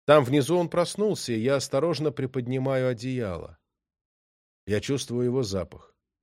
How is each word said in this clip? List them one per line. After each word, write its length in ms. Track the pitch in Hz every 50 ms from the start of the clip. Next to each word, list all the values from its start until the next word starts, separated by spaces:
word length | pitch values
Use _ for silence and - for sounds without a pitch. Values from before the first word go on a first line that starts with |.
| _
Там 200 | - 147 151 135
внизу 320 | 120 143 147 123 135 170
он 120 | 180 170 151
проснулся, 640 | - 175 170 - - 196 208 214 165 - - - 113
и 60 | 110
я 180 | 110 135 139
осторожно 540 | 131 - - - 135 147 170 165 127 156 147
приподнимаю 800 | - - 135 127 - 135 120 120 131 131 127 135 135 131 127 127
одеяло. 720 | 127 110 120 131 127 127 113 95 87 80 78 - - _ _ _ _ _ _ _ _ _ _ _ _ _ _ _ _ _ _ _ _ _ _
Я 140 | 98 104 104
чувствую 460 | - - 143 131 - - 120 123 123
его 160 | 123 123 135 123
запах. 480 | 95 98 95 85 - - - - _ _ _ _ _ _ _